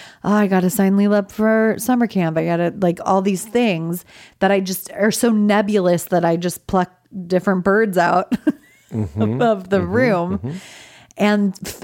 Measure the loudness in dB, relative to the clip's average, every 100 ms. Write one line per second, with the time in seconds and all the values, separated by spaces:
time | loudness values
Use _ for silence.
0 | -20 -8 -2 0 2 2 0 2 2 2
1 | 2 2 -2 -2 0 2 2 0 0 0
2 | 0 0 0 0 0 0 -2 0 -2 0
3 | 0 0 0 -4 -2 -2 0 0 -4 -8
4 | -10 -20 -20 -2 0 2 -2 -6 -10 -2
5 | 0 2 2 2 2 2 2 0 2 0
6 | 0 0 0 0 -2 -6 -2 -2 -2 _
7 | _ -14 -4 -2 0 0 2 2 2 2
8 | 2 2 0 -2 -2 -4 _ _ _ -6
9 | -4 -2 -2 0 0 0 -2 -2 0 0
10 | 2 0 -2 -6 -8 -10 -14 -20 -20 -20
11 | -16 -2 0 2 0 -4 -12 -10